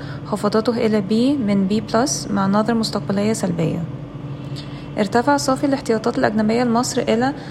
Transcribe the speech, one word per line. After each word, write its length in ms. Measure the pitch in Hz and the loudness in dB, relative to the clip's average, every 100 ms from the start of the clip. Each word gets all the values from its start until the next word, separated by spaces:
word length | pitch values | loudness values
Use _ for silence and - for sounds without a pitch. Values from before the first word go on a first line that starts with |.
| - - - | -6 -10 -4
خفضته 600 | 202 208 214 226 226 220 | -2 2 2 2 2 2
إلى 160 | 214 | 2
بي 340 | 190 220 254 285 | 2 2 4 2
من 320 | 202 202 190 | 2 2 2
بي 140 | 214 | 0
plus 460 | - 220 277 - - | 0 2 2 0 -2
مع 160 | 202 196 | 0 2
نظرة 260 | 202 220 | 2 2
مستقبلية 600 | 226 214 202 196 202 208 | 0 0 -4 -2 0 0
سلبية. 460 | 220 190 170 156 160 165 - - - - - - - - - - - | 0 -2 0 0 -2 -4 -8 -10 -12 -10 -10 -10 -10 -10 -12 -8 -2
ارتفع 400 | 202 233 240 285 | 0 2 4 2
صافي 280 | - 262 285 | 2 0 0
الاحتياطات 520 | 269 - 220 233 247 | 0 0 0 0 0
الأجنبية 460 | 247 214 214 226 | 0 2 2 2
لمصر 380 | 247 226 254 247 | 2 2 0 -2
إلى 320 | - 226 262 285 - | 0 2 2 -2 -8